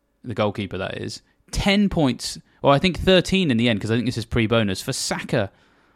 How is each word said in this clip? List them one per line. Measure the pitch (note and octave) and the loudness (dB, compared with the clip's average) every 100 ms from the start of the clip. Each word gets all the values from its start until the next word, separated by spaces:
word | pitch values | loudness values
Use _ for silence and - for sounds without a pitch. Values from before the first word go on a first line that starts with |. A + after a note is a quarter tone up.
| _ _ | _ _
the | B2+ G#2+ | -10 -2
goalkeeper, | G#2 G2+ G2 F#2 | -2 -2 -8 -6
that | F#2+ - | -8 -8
is. | G#2 - _ _ _ | -10 -12 _ _ _
Ten | - G3+ G3+ G3 | -2 0 2 2
points, | - C#3+ - - - - _ | 2 0 -2 -8 -12 -18 _
or | C3+ | 2
I | C#3 | 4
think | F#3 D#3 | 2 0
thirteen | - F#3 E3 F#3+ F3 | 4 4 4 0 2
in | A2+ | 2
the | A#2+ | 2
end, | G#2 | 0
'cause | G#2 | 0
I | A#2 | 0
think | A#2 | 0
this | A#2+ | -4
is | G#2+ | -2
pre-bonus, | B2 A2 A#2 G#2 F#2 | 0 2 2 2 -2
for | - | -4
Saka. | B2+ - F3+ F#3 C#3 G2 - _ _ _ | -6 -4 -6 -2 -2 -2 -6 _ _ _